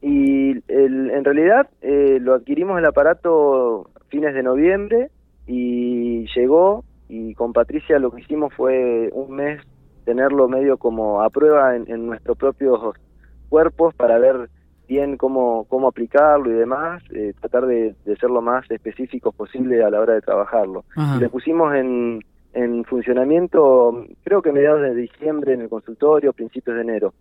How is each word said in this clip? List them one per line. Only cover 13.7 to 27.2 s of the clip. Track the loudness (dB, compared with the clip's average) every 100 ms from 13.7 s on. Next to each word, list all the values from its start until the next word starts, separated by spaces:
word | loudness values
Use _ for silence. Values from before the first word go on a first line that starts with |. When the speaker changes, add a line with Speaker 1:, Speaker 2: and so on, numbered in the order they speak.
| 2 -2
Speaker 1:
para | 2 2 4
ver | 4 2 -6 _ _ _ _
bien | -4 -4 -4
cómo, | -4 0 -2 -2 -4
cómo | -2 -2
aplicarlo | -2 -2 2 4 4 2
y |
demás, | 0 0 -2 -6 -10 -14
eh, | -10 -10 -8
tratar | -4 -2
de, | 0 0 -2 -6
de | -8 -4
ser | -2
lo | -2
más | -2 -4 -4
específicos | -10 -10 -10 -10 -6 -8
posible | -8 -14 -6 -2 0
a | 0
la | 0
hora | 0
de | 0
trabajarlo. | 0 -4 -2 -2 -4 -6 -12
Speaker 2:
Ajá. | -6 -4 -2
Speaker 1:
Y |
lo | -2
pusimos | -4 -4 0 0
en, | 0 -2 -2 -4 -6 -12 _ _
en | -6 -4 -4
funcionamiento, | -4 -6 -2 0 2 2 2 2 6 6 4 0 -10 -14
creo | -2 0
que | 2
mediados | 2 2 2
de | 0
diciembre | -4 -6 _ -6 -4 -2
en | -4
el | -4
consultorio, | -10 -12 -2 2 4 2
principios | -2 -8 -10 -8 -6
de |
enero. | -4 -2 -4 _